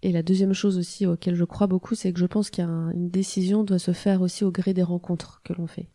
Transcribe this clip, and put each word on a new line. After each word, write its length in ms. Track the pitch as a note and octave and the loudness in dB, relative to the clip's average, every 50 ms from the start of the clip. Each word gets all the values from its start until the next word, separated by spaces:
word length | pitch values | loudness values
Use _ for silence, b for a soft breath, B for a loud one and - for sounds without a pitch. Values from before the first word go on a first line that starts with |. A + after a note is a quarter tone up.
Et 100 | - F#3+ | 0 0
la 120 | F3 E3+ | 0 0
deuxième 320 | D#3+ E3+ F#3+ F#3+ G3 F#3+ G3 | 2 2 2 4 4 2 2
chose 240 | - - G3+ F#3+ F#3 | 2 2 2 2 2
aussi 260 | F3 - - - G3+ | -2 -4 -4 -2 0
auquel 300 | F#3 E3+ E3+ - F3+ F3 | 0 0 0 -2 -2 0
je 100 | E3+ F3 | 0 0
crois 220 | - - - G3+ | -2 0 0 0
beaucoup, 280 | G3 F#3 F#3 - - A#3 | 2 2 0 0 -2 -6
c'est 160 | - - F#3 | -2 -2 -4
que 80 | F3 F3 | 0 0
je 80 | F3+ | 0
pense 220 | F3+ - G#3+ G#3 - | 0 0 -2 -2 -2
qu'il 160 | - - F3 | -2 -4 -2
y 20 | |
a 40 | E3+ | -2
un, 200 | E3 E3 E3 E3 | -2 -2 -2 -4
une 180 | E3+ F3 F3 F3 | -2 -4 -4 -2
décision 520 | F3 F#3+ F#3+ - - F#3+ F#3 F3+ G3+ G#3+ | 0 -2 -2 0 0 0 2 2 2 2
doit 160 | G#3+ G3 F#3+ F3+ | 2 2 0 0
se 140 | - - | 2 0
faire 300 | F3 - - G3+ G3 F#3+ | -2 0 2 2 2 4
aussi 200 | F#3 F3+ - - | 2 0 0 0
au 80 | G#3 F#3+ | -2 0
gré 220 | F3 F#3+ F3+ G3 | 0 0 0 0
des 100 | F#3+ F3+ | 2 2
rencontres 600 | F3+ E3+ F3 F3 F3 - F3 E3 - - - _ _ | 2 0 0 -4 -2 -4 -4 -4 -4 -12 -18 _ _
que 80 | - | -8
l'on 140 | F3 F3 E3+ | -6 -6 -6
fait. 240 | D#3+ - - E3+ - _ | -8 -8 -12 -14 -14 _